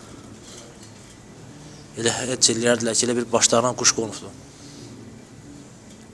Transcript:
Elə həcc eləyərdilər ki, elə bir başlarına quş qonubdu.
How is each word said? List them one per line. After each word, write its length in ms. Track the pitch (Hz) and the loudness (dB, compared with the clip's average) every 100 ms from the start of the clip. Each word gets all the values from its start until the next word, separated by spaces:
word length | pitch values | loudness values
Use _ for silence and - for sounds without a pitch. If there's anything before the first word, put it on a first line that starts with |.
| - - - - - - - - - - - - - - - - - - - - | -16 -20 -20 -20 -20 -20 -20 -20 -20 -20 -20 -20 -20 -20 -20 -20 -20 -20 -16 -4
Elə 140 | 117 120 | -2 0
həcc 360 | 123 127 - | -2 2 4
eləyərdilər 420 | 113 120 120 117 107 | 4 4 2 2 0
ki, 120 | 120 | 0
elə 100 | 120 | 0
bir 80 | 113 | 2
başlarına 420 | 117 - 117 123 123 | 4 6 6 4 2
quş 160 | 120 - | 2 2
qonubdu. 340 | 113 101 98 - - - - - - - - - - - - - - - - - - | -2 -6 -14 -16 -20 -20 -20 -18 -18 -18 -18 -20 -20 -20 -18 -18 -20 -20 -20 -20 -20